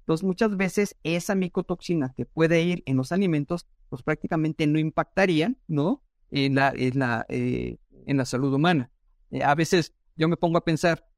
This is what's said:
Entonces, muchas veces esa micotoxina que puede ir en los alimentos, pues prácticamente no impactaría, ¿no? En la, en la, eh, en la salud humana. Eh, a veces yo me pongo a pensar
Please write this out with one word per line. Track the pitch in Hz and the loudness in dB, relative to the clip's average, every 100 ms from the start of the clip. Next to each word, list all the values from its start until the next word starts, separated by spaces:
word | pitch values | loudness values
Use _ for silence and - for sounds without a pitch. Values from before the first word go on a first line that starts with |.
Entonces, | - 160 | -2 0
muchas | 190 180 220 190 | 0 0 0 0
veces | 190 208 202 - | -2 0 -2 -4
esa | 156 175 170 190 | -4 -4 -2 -2
micotoxina | 175 190 - 135 - 170 131 - | -2 -4 -6 -8 -2 -2 -2 -6
que | 120 | -10
puede | - 160 170 | 0 2 4
ir | 170 180 - | 2 -2 0
en | 131 | -2
los | 131 | 0
alimentos, | 175 196 156 143 175 - _ _ | 0 0 0 -2 -8 -8 _ _
pues | 139 | -10
prácticamente | - 151 - 165 156 156 151 | -4 -4 -2 -2 -2 0 0
no | 156 | 2
impactaría, | 156 - 160 - 190 156 175 262 - | 0 -2 -2 0 2 2 0 -4 -4
¿no? | 151 156 285 _ _ _ | 0 0 -2 _ _ _
En | 139 139 135 | -2 0 2
la, | 139 | 2
en | - 127 131 | 2 -2 0
la, | 127 113 - | 0 -2 -4
eh, | 127 123 123 120 117 _ - - | -4 -2 -2 -6 -10 _ -18 -2
en | 139 | -2
la | |
salud | 127 127 139 | 0 -2 0
humana. | 135 170 165 120 _ _ _ _ | 2 2 2 -2 _ _ _ _
Eh, | 131 | -2
a | 135 147 | 0 2
veces | 160 180 151 _ _ - | 2 2 0 _ _ -2
yo | 160 | 0
me | 165 | 0
pongo | 175 165 | 0 0
a | |
pensar | 170 156 175 160 _ | 0 0 0 0 _